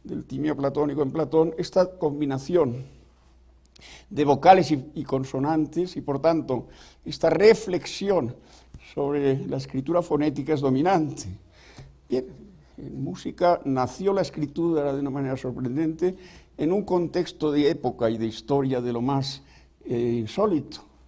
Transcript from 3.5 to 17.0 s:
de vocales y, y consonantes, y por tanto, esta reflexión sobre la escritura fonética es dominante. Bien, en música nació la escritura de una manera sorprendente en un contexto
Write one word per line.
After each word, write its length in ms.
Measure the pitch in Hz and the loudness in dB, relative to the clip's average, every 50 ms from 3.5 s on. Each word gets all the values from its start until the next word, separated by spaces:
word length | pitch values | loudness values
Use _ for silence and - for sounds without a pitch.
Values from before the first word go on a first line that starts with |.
| _ _ _ _ _ - - - - - - _ | _ _ _ _ _ -20 -20 -20 -20 -20 -18 _
de 160 | - 131 147 | -2 0 4
vocales 460 | 143 139 135 139 175 190 190 170 139 | 4 4 6 10 8 8 8 8 2
y, 200 | 156 135 131 - - | 0 -2 -2 -8 -10
y 100 | - 131 | -10 -6
consonantes, 920 | - - 131 131 123 - 135 135 147 160 156 156 147 - 165 180 180 - | -4 -2 -2 -2 -4 -4 -2 0 0 2 0 0 0 -2 -4 -4 -4 -4
y 60 | 139 | -10
por 200 | 127 - 139 139 | -6 -4 -4 2
tanto, 460 | 139 160 165 156 139 - 131 117 - - - - - - - _ _ | 2 2 2 2 0 -2 -4 -4 -4 -10 -18 -20 -20 -20 -20 _ _
esta 240 | 165 147 - - 160 | -12 -8 0 2 2
reflexión 1080 | 165 160 196 220 220 220 - - 180 165 - - - - 190 196 196 175 131 113 127 - - - - - - - - - - - - | 4 6 6 6 6 6 2 -4 -4 -4 -4 -6 -8 -6 -2 0 2 2 0 -2 -8 -10 -18 -20 -20 -20 -20 -20 -20 -20 -20 -12 -6
sobre 540 | - 143 139 143 147 143 135 135 135 190 - | -4 -2 -2 0 2 2 2 2 0 -2 -4
la 100 | 135 135 | -6 -6
escritura 440 | 135 - - 135 131 151 170 175 | -6 -6 -6 -6 -4 0 0 0
fonética 520 | 170 - 151 147 147 156 131 147 139 135 156 | 2 2 0 2 2 0 0 -2 -2 -2 -2
es 80 | 139 | 0
dominante. 640 | 143 135 127 131 151 180 196 170 156 143 - - - 95 90 - - - _ - - - - - - - - - _ _ | 2 2 2 4 4 4 2 2 2 -2 -4 -10 -10 -12 -12 -14 -16 -20 _ -20 -20 -20 -20 -20 -20 -20 -20 -20 _ _
Bien, 180 | 123 131 127 - 160 - - - - 156 - _ _ - | -4 -4 -4 -6 -14 -20 -20 -20 -20 -20 -20 _ _ -16
en 260 | - 135 139 135 135 | -16 -14 -10 -8 -8
música 560 | 139 - - - - - - 175 175 175 - - | -8 -8 -8 -10 -12 -4 2 2 2 2 2 0
nació 480 | 143 135 131 127 123 - - 190 196 196 | -2 0 0 0 -2 -2 -2 -2 0 0
la 80 | 196 | 0
escritura 720 | 175 139 - - 151 139 - - 165 170 165 156 143 143 135 | 0 -2 -4 -6 -6 -6 -4 -2 0 0 2 0 0 0 -2
de 60 | 139 | -2
una 100 | 143 143 | -4 -4
manera 260 | 131 143 139 131 131 | -4 -4 -2 -4 -4
sorprendente 800 | 131 - 131 120 - 127 120 123 143 165 160 160 - 170 180 185 - - - - - - _ _ - | -4 -6 -6 -6 -4 -6 -4 -2 -2 -2 -2 -2 0 -2 -2 -2 -4 -14 -20 -20 -20 -20 _ _ -4
en 140 | - 156 | -2 0
un 120 | 180 208 196 | 0 0 0
contexto 680 | - 185 180 | 0 0 0